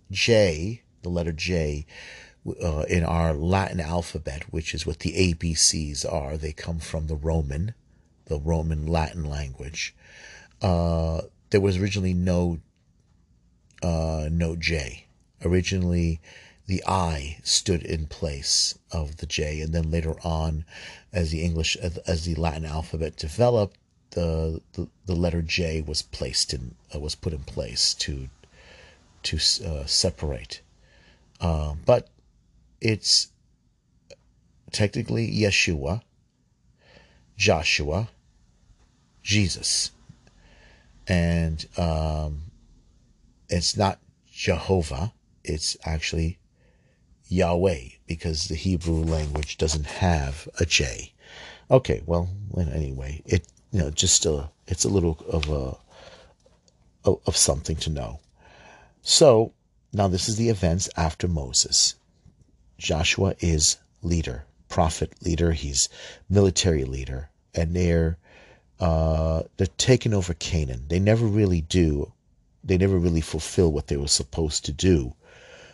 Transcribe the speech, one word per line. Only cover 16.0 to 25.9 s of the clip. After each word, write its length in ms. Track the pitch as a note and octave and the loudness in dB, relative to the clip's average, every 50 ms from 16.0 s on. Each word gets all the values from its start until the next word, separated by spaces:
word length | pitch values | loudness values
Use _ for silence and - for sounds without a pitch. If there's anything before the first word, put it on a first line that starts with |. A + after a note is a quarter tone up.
| E2+ E2 D#2+ D#2+ - - - - - - _ _ _ | 2 2 0 -2 -8 -14 -20 -20 -20 -20 _ _ _
the 160 | - F#2+ F2+ - | -4 -4 -2 0
I 500 | - F#2 F#2+ F2 E2 D#2 D2 C2+ D2+ D#2 - - | 0 0 0 0 0 -2 -4 -6 -8 -12 -8 -4
stood 400 | - - - - G#2 F2+ D2+ - | -2 -2 0 2 0 0 0 -2
in 240 | - E2+ D#2+ D2+ | -4 -4 -4 -6
place 720 | - - - E2+ D2+ C#2+ C#2 - - - - - - - - _ _ | -8 -8 -8 -6 -6 -6 -6 -4 -2 -2 0 -2 -2 -4 -10 _ _
of 260 | F2 E2 D2+ D2 D#2 | -6 -6 -6 -6 -8
the 100 | - D2+ | -10 -10
J, 340 | D2 - - D#2 D2+ D2+ D2+ | -6 -6 -4 -4 -4 -4 -6
and 120 | D#2 D#2+ E2 | -4 -2 -2
then 180 | E2+ D#2+ D#2+ | -2 -2 0
later 240 | D#2+ E2+ D#2+ D#2+ D#2 - - | -2 -2 -2 -4 -6 -6 -4
on, 420 | E2+ D#2+ D#2+ D#2 D#2+ D#2 D#2 D#2+ - - - - - - - - _ - | -4 -2 -2 -2 -2 -2 -4 -6 -10 -14 -18 -18 -18 -20 -20 -18 _ -2
as 180 | F2+ E2+ D2+ | -2 -2 0
the 120 | E2 D#2 E2+ | -2 -2 -2
English, 320 | F2 D#2+ E2 D#2+ - - | -2 -2 -2 -2 -2 -4
as, 200 | - - F2 E2+ - | -4 -6 -6 -6 -6
as 260 | - - F2 D#2+ E2 | -4 -2 -2 -2 -2
the 100 | F2 D#2+ | -2 -2
Latin 300 | D#2 E2 E2 C#2+ D#2 D#2+ | -2 -2 -2 -2 -4 -6
alphabet 500 | D2+ D2+ E2 - - - D#2 D#2+ D#2 - | -6 -6 -8 -6 -6 -6 -6 -6 -6 -6
developed, 600 | - - D2+ D#2+ G#2 A#2+ B2 A#2+ A2 G2+ G2 - _ _ _ _ _ _ _ | -8 -10 -6 0 2 2 4 4 2 2 0 -4 _ _ _ _ _ _ _
the, 500 | - F2 E2+ E2 D#2+ D#2+ D#2+ D#2+ D#2+ - - _ - | -4 -2 0 0 0 0 -2 -2 -4 -6 -10 _ -10
the, 140 | F#2 E2+ - _ _ - | -8 -8 -8 _ _ -6
the 100 | F#2 F2 | -4 -2
letter 260 | E2+ F2 E2+ D#2+ E2+ | 0 0 0 0 -2
J 400 | D#2+ D#2+ - F2+ F2 D#2+ D#2+ D#2+ | -2 -2 -2 -2 -2 -2 -2 -4
was 200 | D2+ D2 | -4 -4